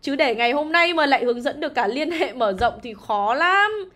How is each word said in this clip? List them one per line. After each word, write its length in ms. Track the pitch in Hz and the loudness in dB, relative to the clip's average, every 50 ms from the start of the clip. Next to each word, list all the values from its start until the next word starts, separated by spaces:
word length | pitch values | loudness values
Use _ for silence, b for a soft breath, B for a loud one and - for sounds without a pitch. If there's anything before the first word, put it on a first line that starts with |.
Chứ 140 | - 277 277 | -6 -6 0
để 200 | 294 302 247 220 | 0 0 0 2
ngày 160 | 226 233 240 | 0 0 0
hôm 200 | 269 294 302 311 | 0 0 -2 0
nay 220 | 330 339 339 349 339 | 2 2 2 2 2
mà 120 | 320 294 | 2 2
lại 200 | 277 262 - 247 | 2 2 2 2
hướng 160 | 240 247 240 | 0 -2 -2
dẫn 180 | 240 285 - 294 | -2 -6 -6 -4
được 160 | 320 285 - | -6 -4 -2
cả 120 | 247 220 | -2 -2
liên 240 | 202 240 285 302 330 | -2 -2 -2 -4 -4
hệ 220 | 339 320 285 233 220 | -2 -2 -4 -4 -2
mở 200 | 254 226 202 190 | 0 0 0 0
rộng 260 | 185 240 226 - 220 247 | 0 0 -2 -2 -4 -14
thì 100 | 240 208 | -14 -16
khó 400 | 202 - - 208 202 202 214 247 | -14 -6 -4 -2 0 0 0 0
lắm. 560 | 294 339 359 381 403 415 427 427 415 370 381 b | 2 2 4 4 4 2 2 0 -4 -8 -12 b